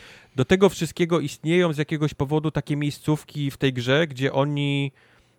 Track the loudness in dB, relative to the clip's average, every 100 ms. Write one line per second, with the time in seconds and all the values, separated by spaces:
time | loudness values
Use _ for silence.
0 | -20 -20 -6 -2 2 4 4 2 -4 -2
1 | 0 0 -2 -6 0 2 2 0 -4 -2
2 | -2 -2 -2 0 -2 -4 -2 -2 -4 -2
3 | -2 -2 -4 -6 -6 -2 -2 0 2 2
4 | 0 -2 -2 0 0 0 0 0 -2 -8
5 | _ _ _